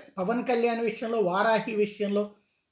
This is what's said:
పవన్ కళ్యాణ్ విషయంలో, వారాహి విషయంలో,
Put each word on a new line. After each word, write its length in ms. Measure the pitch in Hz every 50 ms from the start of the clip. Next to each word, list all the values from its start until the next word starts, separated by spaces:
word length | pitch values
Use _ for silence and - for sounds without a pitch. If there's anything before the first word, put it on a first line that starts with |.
| - - -
పవన్ 280 | 196 185 202 233 247 220
కళ్యాణ్ 320 | 254 240 233 233 240 226 233
విషయంలో, 400 | 233 214 220 - 240 226 233 226
వారాహి 560 | 202 175 180 196 214 226 220 208 - 240 214
విషయంలో, 560 | 208 208 208 - - 202 202 202 202 208 208 - _ _ _ _ _ _ _